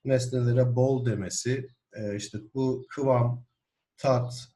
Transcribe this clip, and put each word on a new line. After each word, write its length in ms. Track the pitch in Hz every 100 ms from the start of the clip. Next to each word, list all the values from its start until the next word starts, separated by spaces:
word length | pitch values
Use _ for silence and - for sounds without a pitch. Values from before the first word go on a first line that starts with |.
nesnelere 720 | 135 127 123 127 120 123 123 120
bol 300 | 135 131 117
demesi, 640 | 98 90 - 120 127 127 _ _
e, 240 | 107 104 104
işte 220 | - 107 -
bu 320 | 131 131 127 -
kıvam, 560 | - 135 120 120 123 - _ _ _ _ -
tat, 380 | 139 123 123 - -